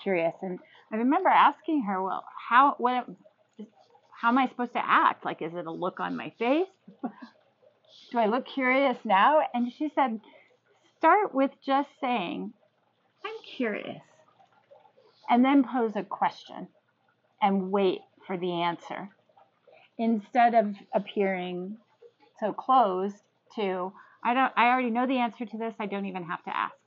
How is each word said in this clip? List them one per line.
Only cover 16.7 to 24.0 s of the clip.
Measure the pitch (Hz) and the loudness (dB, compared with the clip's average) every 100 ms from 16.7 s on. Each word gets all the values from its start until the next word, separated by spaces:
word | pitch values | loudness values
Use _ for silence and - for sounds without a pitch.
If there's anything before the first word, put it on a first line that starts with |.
| _ _ _ _ _ _ - | _ _ _ _ _ _ -2
and | 196 196 185 | 0 0 0
wait | 202 190 - - _ - | 0 0 -2 -8 _ -10
for | 190 | -6
the | 180 170 | -4 -2
answer | 175 170 - - 202 _ _ _ _ _ _ - _ - | -2 -4 -10 -12 -14 _ _ _ _ _ _ -20 _ -4
instead | 226 220 - 254 240 233 | 0 0 -2 2 4 4
of | 208 202 - | 2 -4 -4
appearing | 214 202 214 190 185 180 180 185 214 _ _ - _ _ _ | -4 -4 -2 0 0 -6 -8 -10 -12 _ _ -20 _ _ _
so | 180 | -6
closed | - - 262 208 185 196 202 _ _ _ - | -6 2 4 4 0 -4 -8 _ _ _ -6
to, | 196 185 185 - | -4 -2 -6 -10